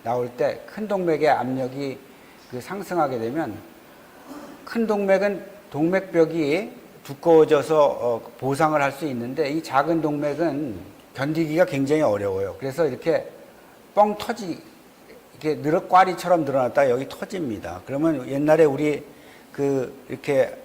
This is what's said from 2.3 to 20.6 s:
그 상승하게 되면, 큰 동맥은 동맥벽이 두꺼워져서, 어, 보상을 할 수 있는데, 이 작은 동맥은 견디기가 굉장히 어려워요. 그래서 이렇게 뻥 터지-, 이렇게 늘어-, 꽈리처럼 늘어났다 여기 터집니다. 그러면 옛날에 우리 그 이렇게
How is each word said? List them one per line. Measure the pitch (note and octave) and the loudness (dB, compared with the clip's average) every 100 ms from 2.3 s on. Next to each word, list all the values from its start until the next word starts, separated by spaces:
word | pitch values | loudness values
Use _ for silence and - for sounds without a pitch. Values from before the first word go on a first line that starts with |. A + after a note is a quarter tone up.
| - - | -20 -14
그 | B2+ | -14
상승하게 | A#2 F#3+ F#3 F3+ D3 B2+ | -10 -10 -4 0 0 0
되면, | A2+ D3 D3 G2+ - - - - - - - - - - - | -4 -4 -6 -8 -16 -20 -20 -20 -20 -20 -20 -18 -18 -20 -8
큰 | A#3 A3 | -4 0
동맥은 | G#3 G3 F#3+ G3+ G3 - - - | 0 2 2 2 -4 -10 -20 -12
동맥벽이 | C#3+ E3 F#3 F#3 E3+ D#3+ E3 C#3+ E3 A#3 - - - | -2 2 0 0 2 2 2 0 0 -4 -12 -20 -20
두꺼워져서, | - C#3 E3+ D#3+ D3+ D3 C3 D#3 C#3+ | -16 -4 6 8 8 4 4 4 4
어, | - A#2 A2+ - - | 4 -2 -2 -6 -8
보상을 | C3 C#3 D#3 D3+ | -4 2 2 2
할 | C#3 | 0
수 | C3+ D#3 | -2 -6
있는데, | B2 A#2+ C3+ C#3+ | -6 -6 -4 -2
이 | D#3 | -2
작은 | D#3 C3 D3 E3 | 0 0 2 0
동맥은 | D3+ D3 D3 C#3+ E3 C#3 D3 F#2+ F2 - - | 0 -2 -4 -2 -2 -2 -6 -8 -14 -20 -20
견디기가 | - C#3 D#3 D#3+ D#3 F3+ | -6 -4 -2 -2 2 2
굉장히 | C#3 C3+ D#3 | 2 0 2
어려워요. | C#3+ G#2 G2+ F#2+ G2 F2+ | 2 2 -2 -2 -4 -6
그래서 | C3+ C3 D#3+ | -8 -2 -2
이렇게 | B2 E3 D3+ - - - - - - - | -2 -2 -2 -2 -16 -20 -20 -20 -20 -8
뻥 | - G#3 G#3 | 2 2 2
터지-, | - A#3 F#3+ C#3 - - - - - - - | -6 -8 -8 -10 -12 -20 -20 -20 -20 -20 -20
이렇게 | - D3+ C#3 | -8 -4 -2
늘어-, | C#3 E3+ F#3 | 0 0 4
꽈리처럼 | F3+ F#3 F3 F3 F3 C#3+ | 6 6 2 2 2 2
늘어났다 | C3 B2 D3 C#3 | 0 2 2 4
여기 | B2 C3+ | 2 -2
터집니다. | - G3 F#3+ C#3+ G#2 E2+ F2+ - | -10 -10 -8 -6 -6 -8 -12 -8
그러면 | C3+ D#3+ D3 B2+ | -2 0 0 -4
옛날에 | C#3 D3+ D#3 | -2 2 6
우리 | D#3 C3+ D3+ C#3 - - - - - | 6 4 -2 -2 -8 -20 -20 -20 -20
그 | - C#3+ C#3 B2 - - | -4 -2 0 -4 -10 -14
이렇게 | - - C#3 B2 - | -12 -2 2 0 -2